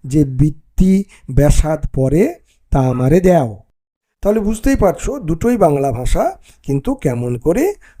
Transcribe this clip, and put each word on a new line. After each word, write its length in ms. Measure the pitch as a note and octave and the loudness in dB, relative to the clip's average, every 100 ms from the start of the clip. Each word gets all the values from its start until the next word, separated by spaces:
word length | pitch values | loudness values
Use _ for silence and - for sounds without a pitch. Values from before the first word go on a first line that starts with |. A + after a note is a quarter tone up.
যে 200 | C3+ D3 | -4 0
বৃত্তি 800 | C#3 B2+ D3+ - _ - F#3 F#3+ G3 - - | 0 2 0 -2 _ 0 2 2 0 -10 -6
বেসাদ 560 | B2+ C#3+ - D3+ D#3 C3+ | 2 4 4 2 0 -4
পরে, 400 | - C3 D3+ C4 F4 _ _ _ | -2 0 2 0 -2 _ _ _
তা 80 | - | 0
আমারে 420 | C3 B2 B2+ F3 | 0 0 2 2
দেও। 360 | F3+ F3 B2 G2+ _ _ _ _ _ _ | 4 2 0 -6 _ _ _ _ _ _
তাহলে 200 | G3 A3 | -2 -2
বুঝতেই 360 | G3+ A3 C4+ C#4 | -2 -2 -2 0
পারছো, 420 | F#3 - - C#4 | 0 -2 -6 -8
দুটোই 380 | E3 E3 A#3 A#3+ | -6 -4 -2 2
বাংলা 360 | F3 C#3+ C#3 | 2 2 -2
ভাষা, 460 | A#2+ B2 F3 D4 F#4+ _ _ | -4 -2 0 -2 -6 _ _
কিন্তু 320 | - C#3 A#3+ | -6 -6 -4
কেমন 440 | C4+ E3+ B2 B2 A#2+ | -4 -4 -4 -4 -4
করে 360 | D3 F#3 F4 G#4 - - | -2 0 -2 -4 -14 -10